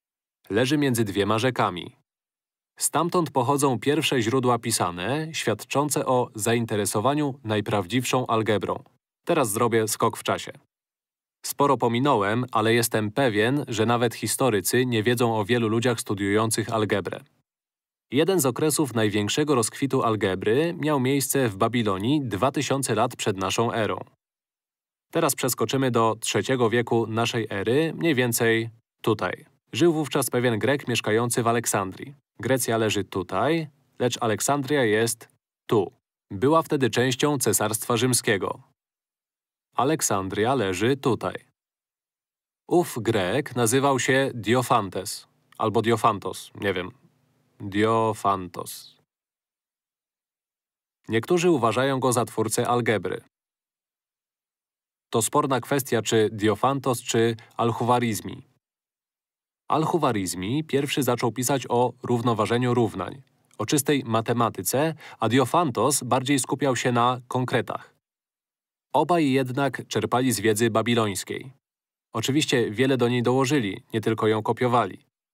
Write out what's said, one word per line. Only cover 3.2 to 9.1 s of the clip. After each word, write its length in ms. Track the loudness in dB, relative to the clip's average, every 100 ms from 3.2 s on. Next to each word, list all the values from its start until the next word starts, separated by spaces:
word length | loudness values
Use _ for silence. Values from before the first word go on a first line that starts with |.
| 0
pochodzą 480 | 0 2 2 2 2
pierwsze 420 | 0 0 2 0
źródła 380 | 2 2 2 0
pisane, 720 | 0 -2 -2 -4 -4 -4 -4
świadczące 720 | -4 -4 -4 -2 -2 0 -2 0
o 240 | 0 0 -4
zainteresowaniu 1040 | 0 0 0 -2 -2 0 0 0 -2 -4
najprawdziwszą 840 | -4 -2 0 -2 0 -2 0 -2 0
algebrą. 560 | 0 0 0 -2 -6 -10 _ _